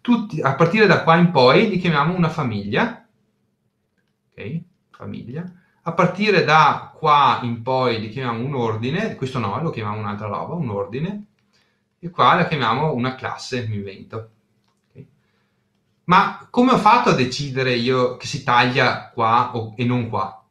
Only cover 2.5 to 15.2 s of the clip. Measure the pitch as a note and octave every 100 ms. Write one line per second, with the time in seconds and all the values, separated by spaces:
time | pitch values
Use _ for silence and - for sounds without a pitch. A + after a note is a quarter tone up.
2.5 | G2+ G2+ C3 A#3+ - _ _ _ _ _
3.5 | _ _ _ _ _ _ _ _ - G2
4.5 | E3 - _ _ _ G#2 G2+ G#2+ C3+ F3+
5.5 | - _ _ - E3 F3+ - G#3+ F#3 C#3
6.5 | D#3 D3 B2 - - D3+ D3 C3+ A2 A#2+
7.5 | A#2 A2+ C3 B2+ A2+ G#2+ A2 B2+ A2+ C3
8.5 | C#3 A#2 G#2+ A#2+ E3 A3 - C3 C3 G#2+
9.5 | G#2+ E3 A#2 G#2+ G#2+ G#2 G#2 G#2+ F2+ E2
10.5 | D#3+ C3 G2+ G2 A#2+ E3+ G#3 - _ _
11.5 | _ _ _ _ _ E3+ - B2+ E3+ E3+
12.5 | D#3 A#2+ A#2+ D#3 A#2+ B2+ B2+ F#2+ - -
13.5 | B2 A2 G#2 G2 F#2+ - G#2+ A2+ _ _
14.5 | _ _ _ _ - - _